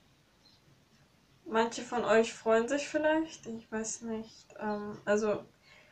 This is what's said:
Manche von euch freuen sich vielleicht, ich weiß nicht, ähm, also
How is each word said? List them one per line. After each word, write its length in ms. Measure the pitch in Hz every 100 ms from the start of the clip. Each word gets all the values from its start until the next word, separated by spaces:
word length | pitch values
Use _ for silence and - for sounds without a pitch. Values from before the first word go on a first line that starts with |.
| _ _ _ _ _ _ _ _ _ _ _ _ _ _
Manche 380 | - 220 233 -
von 240 | 240 240 202
euch 260 | 220 226
freuen 360 | - 220 226 233
sich 200 | 285 285
vielleicht, 560 | 302 311 311 320 -
ich 260 | - 226 -
weiß 300 | 220 226 -
nicht, 460 | 226 220 226 - - -
ähm, 400 | 214 208 208 208
also 400 | - 208 220 196 - _ _ - -